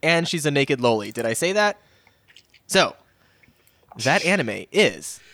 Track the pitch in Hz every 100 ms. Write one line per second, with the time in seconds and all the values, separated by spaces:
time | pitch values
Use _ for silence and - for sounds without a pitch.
0 | 160 170 170 170 147 143 139 135 120 110
1 | 104 107 117 113 170 202 208 - _ _
2 | _ _ _ - _ _ _ 190 156 -
3 | _ _ _ _ _ _ _ _ _ -
4 | 113 180 170 196 117 95 95 190 180 85
5 | - - -